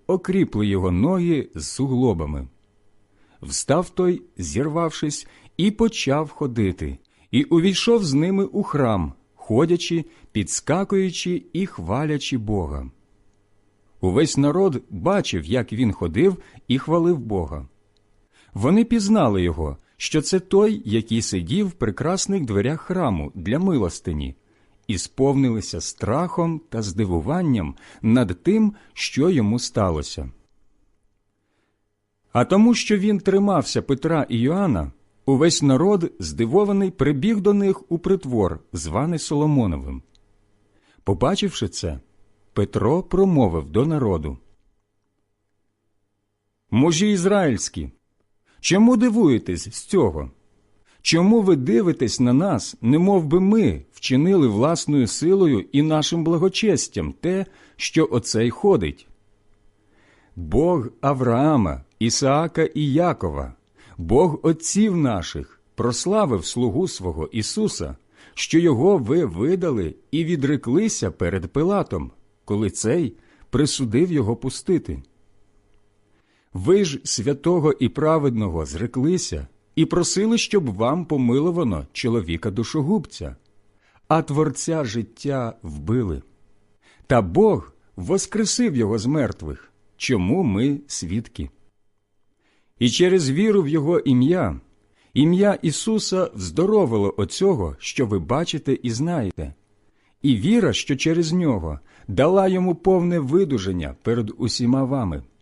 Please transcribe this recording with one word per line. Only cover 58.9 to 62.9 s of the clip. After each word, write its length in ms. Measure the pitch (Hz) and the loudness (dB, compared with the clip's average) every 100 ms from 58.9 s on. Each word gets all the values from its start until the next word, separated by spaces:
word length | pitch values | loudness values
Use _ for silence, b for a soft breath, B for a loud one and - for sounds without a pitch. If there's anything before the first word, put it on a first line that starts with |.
| - - - _ _ _ _ _ _ b b b b b 90 | -8 -18 -20 _ _ _ _ _ _ b b b b b -14
Бог 520 | 78 101 170 170 110 - | -2 0 2 2 -2 -2
Авраама, 840 | 135 135 127 117 151 143 90 67 - - | -2 0 2 4 4 4 2 -2 -10 -4
Ісаака 640 | 113 - 135 143 170 160 | -2 0 2 2 0 0
і 300 | 156 147 147 | -2 0 0